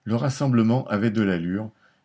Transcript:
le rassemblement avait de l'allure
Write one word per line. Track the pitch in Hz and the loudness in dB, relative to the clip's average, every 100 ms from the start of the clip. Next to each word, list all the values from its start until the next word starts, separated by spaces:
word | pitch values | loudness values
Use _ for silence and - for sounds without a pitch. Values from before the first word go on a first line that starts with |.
| - | -4
le | 117 | -2
rassemblement | 135 135 143 120 113 123 - | -2 -2 0 2 4 2 0
avait | 104 113 | -2 0
de | 107 | 2
l'allure | 101 87 85 95 110 - _ _ | 0 0 -2 -6 -8 -14 _ _